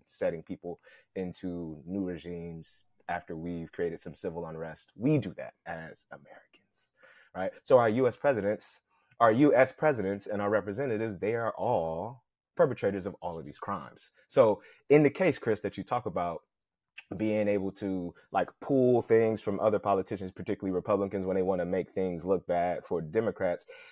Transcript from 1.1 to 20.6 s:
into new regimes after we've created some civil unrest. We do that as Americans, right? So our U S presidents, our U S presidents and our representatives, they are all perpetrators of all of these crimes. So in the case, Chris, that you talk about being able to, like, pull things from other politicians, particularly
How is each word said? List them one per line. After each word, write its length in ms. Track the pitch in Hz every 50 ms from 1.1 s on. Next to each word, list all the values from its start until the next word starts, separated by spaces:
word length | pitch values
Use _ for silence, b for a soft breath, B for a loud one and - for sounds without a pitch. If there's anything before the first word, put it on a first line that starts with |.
| -
into 680 | 98 92 90 85 - - 92 87 85 85 80 78 76 67
new 200 | 85 95 101 95
regimes 800 | 90 90 78 76 87 87 85 85 85 82 82 78 - - - _ _ _ _ _ -
after 260 | 87 87 - - 85
we've 340 | 80 82 87 87 82 82 80 -
created 260 | - 87 85 82 -
some 140 | - 87 73
civil 300 | - - 92 82 85 85
unrest. 460 | 80 80 80 82 80 78 - - _ _
We 220 | - 110 143 156
do 160 | 139 104 92 -
that 200 | - 65 57 - _ -
as 400 | 85 85 80 80 76 - - _ - -
Americans, 800 | 71 71 - - - _ _ _ _ _ _ _ _ _ _ _ _ _ - - _ _ _ -
right? 160 | 92 95 95 - - _
So 120 | - 139
our 120 | 123 117 113
U 180 | 107 127 131
S 80 | 120 113
presidents, 640 | - - 143 131 107 95 101 107 - - - - - _ _ _ _ _ _ _ -
our 140 | 120 117 110
U 200 | 123 147 147 -
S 200 | 123 131 - -
presidents 540 | - 160 156 139 113 95 95 101 101 -
and 140 | - 104 101
our 80 | 104 101
representatives, 680 | 107 104 92 104 98 113 143 131 110 107 113 113 98 82
they 160 | 95 107 117
are 180 | 117 117 110 -
all 640 | - 92 117 120 92 82 80 80 82 98 117 131 - _ _ _ _ _ _ _
perpetrators 500 | - 170 139 120 - - 101 98 98 90
of 100 | 101 - -
all 180 | - 90 82 82
of 60 | 71
these 120 | 73 -
crimes. 540 | - - 101 101 85 67 58 - - - - _ _ _
So 340 | - - 139 120 107 101 - b b b b b b
in 120 | 139 151 151
the 60 | 139
case, 300 | - - 190 170 135 -
Chris, 220 | - 117 107 -
that 160 | - 98 -
you 60 | 101 90
talk 220 | - 131 120 -
about 340 | 104 82 90 87 87 80 - _ _ _ _ _ _ _ _ _ _ _ - - - 92
being 320 | 87 110 107 107 107 104
able 240 | 101 104 101 95 98
to, 420 | 95 - 107 98 95 90 87 85 - _ _ - -
like, 160 | 95 90 - - -
pull 420 | - - 143 131 127 123 123 117
things 380 | - - 113 113 113 110 110 101
from 220 | - 107 98 95
other 180 | 101 110 104 95
politicians, 500 | - 104 101 95 90 - 110 95 98 92 -
particularly 420 | - 92 - 101 -